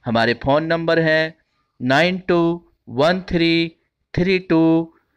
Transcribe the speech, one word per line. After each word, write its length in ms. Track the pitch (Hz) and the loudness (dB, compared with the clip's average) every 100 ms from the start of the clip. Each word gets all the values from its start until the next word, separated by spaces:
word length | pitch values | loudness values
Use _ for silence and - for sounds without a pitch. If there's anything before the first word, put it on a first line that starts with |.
| - | -2
हमारे 280 | 113 117 | 0 0
फ़ोन 320 | 117 135 143 160 | -2 0 0 0
नंबर 340 | 165 165 165 | -2 0 0
हैं 360 | 160 156 160 - _ _ _ _ | 2 0 -2 -8 _ _ _ _
नाइन 400 | 123 135 175 185 - | 0 2 2 -2 -2
टू 440 | 175 170 170 _ _ - | 0 0 -2 _ _ -12
वन 300 | 117 151 185 | -2 0 0
थ्री 560 | 180 180 165 165 165 _ _ _ _ | -4 -2 0 0 -2 _ _ _ _
थ्री 260 | - 180 185 | -4 -2 -2
टू 540 | 185 160 165 165 165 _ _ | 0 2 4 2 -2 _ _